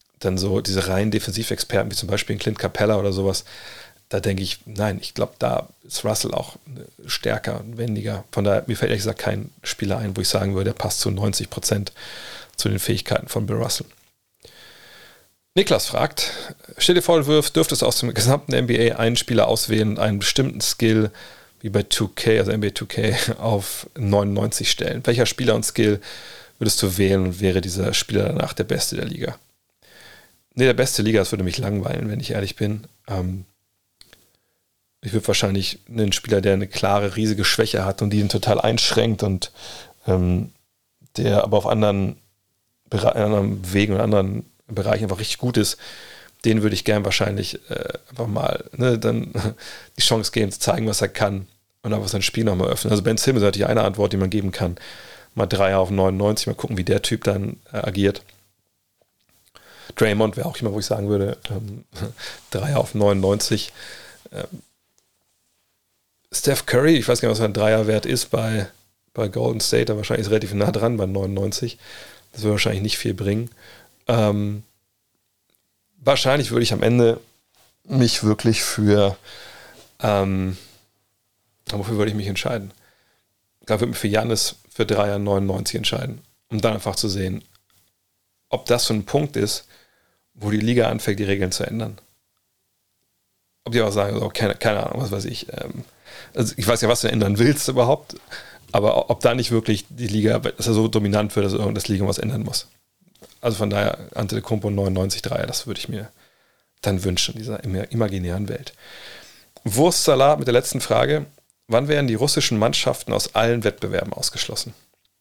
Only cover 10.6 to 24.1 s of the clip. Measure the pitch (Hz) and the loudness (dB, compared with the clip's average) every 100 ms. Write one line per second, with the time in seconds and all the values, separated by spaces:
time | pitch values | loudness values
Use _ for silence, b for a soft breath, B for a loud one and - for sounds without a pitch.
10.6 | 98 - 98 - 107 95 104 95 104 - | -2 -2 -4 -2 -2 0 -2 -2 -6 -6
11.6 | - 104 98 B B B B B B - | -2 -2 -4 B B B B B B -4
12.6 | 104 101 - 90 - - - 110 101 107 | -2 0 0 -2 0 -2 -2 -4 -2 -2
13.6 | 117 - - _ _ _ _ _ B B | -2 -4 -8 _ _ _ _ _ B B
14.6 | B B B B B B B _ _ - | B B B B B B B _ _ 0
15.6 | 196 107 - - 143 - - B B - | 4 2 2 -2 -2 -2 -6 B B -16
16.6 | - - - 180 175 170 143 151 147 165 | -14 -2 4 4 6 4 6 4 4 2
17.6 | 160 - 120 - 123 113 113 139 - 127 | 2 2 2 2 0 2 4 2 2 0
18.6 | 123 117 117 - 113 120 - 113 110 113 | 2 4 4 4 0 0 2 4 4 2
19.6 | - 110 107 107 104 101 - - 135 104 | 2 2 2 2 0 0 0 0 0 0
20.6 | - - 113 110 107 B B B B _ | -4 0 2 4 2 B B B B _
21.6 | 107 101 98 - 104 - - 110 101 107 | -2 -2 0 0 -2 0 2 4 2 0
22.6 | 104 - - - 107 101 - - 113 104 | -2 -4 -8 -2 0 0 -2 -2 0 0
23.6 | 95 - - - 104 | -2 -10 -12 -4 2